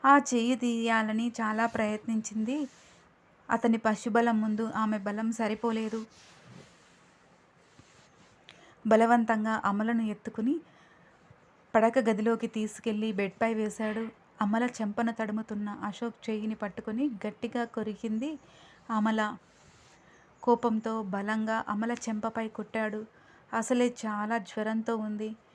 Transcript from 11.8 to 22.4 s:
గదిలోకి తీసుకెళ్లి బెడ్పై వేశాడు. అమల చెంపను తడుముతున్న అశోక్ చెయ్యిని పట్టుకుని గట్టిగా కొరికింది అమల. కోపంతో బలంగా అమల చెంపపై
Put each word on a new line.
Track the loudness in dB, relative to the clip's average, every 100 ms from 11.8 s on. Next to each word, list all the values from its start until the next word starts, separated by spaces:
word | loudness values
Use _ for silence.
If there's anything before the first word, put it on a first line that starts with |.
| 4 4
గదిలోకి | 2 2 2 0 -2
తీసుకెళ్లి | -4 -6 -4 -4 -2 -2
బెడ్పై | -2 -4 0 -2
వేశాడు. | 0 -2 -2 -4 -4 -6 -10 _ -2
అమల | 2 2 0
చెంపను | -2 -4 0 -2
తడుముతున్న | -2 -4 -4 -6 -6 -6
అశోక్ | -6 -8 -6 -8 -8 -6
చెయ్యిని | -4 -4 -6
పట్టుకుని | -6 -8 -8 -2 -2 -2 -8
గట్టిగా | -6 -6 -4 -4
కొరికింది | -4 -6 -6 -4 -4 -4 -8 -14 -20 -20 -20 -4
అమల. | 0 2 2 0 -4 _ _ -20 -20 -20 -20 -20 -20 -20 -4
కోపంతో | 2 4 4 0 0 -4
బలంగా | -4 -4 -2 -2 0 -2 -2
అమల | -2 -2
చెంపపై | -2 -4 -4 -4 -4